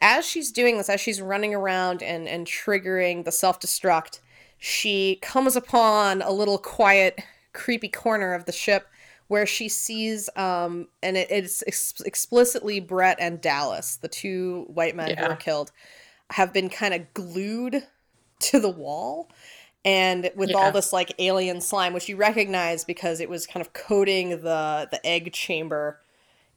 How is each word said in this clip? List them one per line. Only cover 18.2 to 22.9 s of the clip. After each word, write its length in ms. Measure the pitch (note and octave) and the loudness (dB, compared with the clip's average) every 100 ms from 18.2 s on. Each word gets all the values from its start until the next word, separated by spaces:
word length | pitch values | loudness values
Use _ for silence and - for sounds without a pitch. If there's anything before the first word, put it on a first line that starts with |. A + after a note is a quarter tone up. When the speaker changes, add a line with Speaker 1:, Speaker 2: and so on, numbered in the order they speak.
| _ - | _ -6
Speaker 1:
to 200 | - C#4 | 2 4
the 80 | G#3 | 4
wall. 600 | F3 C#3 D3+ A3+ D#4 E4+ _ - - - _ | -2 -8 -8 -6 -8 -10 _ -20 -20 -20 _
And 460 | G3 F#3+ F#3 F3+ F3+ G3 | 2 4 4 2 -2 -2
with 180 | F#3+ | 0
all 100 | G3 G3 | 4 4
Speaker 2:
Yeah. 40 | |
Speaker 1:
this, 220 | G3 F#3+ | 4 2
like, 200 | F#3 F3+ - | 0 -2 0
alien 420 | F#3 F#3+ F#3 F3 | 2 2 0 -2
slime, 320 | E3+ G3+ F3+ | -2 0 0
which 140 | F3+ - | -2 -6
you 80 | G3 | 2
recognize 680 | G#3 A3+ G3+ F#3 E3+ E3 | 2 4 0 0 0 -2
because 360 | - | -6